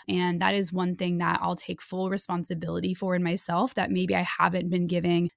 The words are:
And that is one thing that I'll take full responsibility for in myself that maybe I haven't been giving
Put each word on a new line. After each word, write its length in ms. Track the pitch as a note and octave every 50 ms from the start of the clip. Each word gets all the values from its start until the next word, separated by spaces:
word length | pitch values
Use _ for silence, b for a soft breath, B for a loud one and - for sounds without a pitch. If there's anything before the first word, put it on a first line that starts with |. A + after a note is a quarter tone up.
| B -
And 320 | F#3+ F3+ F3+ F3 F3 E3+
that 120 | F3+ F#3+ G3+
is 200 | G3+ F#3+ D#3+ F3+
one 240 | F#3 F3+ F3+ F3
thing 160 | - F#3 F3 F3
that 240 | E3+ E3+ E3 E3+ - -
I'll 120 | F3 F3+
take 240 | - - - F3+ -
full 300 | - - F#3 F#3 F#3+ F#3
responsibility 880 | F#3+ F#3+ - - F3 F3 E3+ - F3+ D#3+ E3+ E3 E3+ F3 F3+ F#3 F3+
for 200 | - G3 F#3 F3+
in 60 | F3+
myself 540 | F3 E3+ F3 G3 - - E3+ F3+ A#3+ B3 -
that 160 | G3+ - -
maybe 240 | F#3+ F3+ F#3 F3+ F#3+
I 80 | F3+ F3
haven't 480 | - - - F3 F3+ F3+ F3+ E3+ F3
been 160 | F3+ F3+ F3
giving 420 | E3+ F3+ E3+ E3+ F3 F3 E3+ F3 E3+ -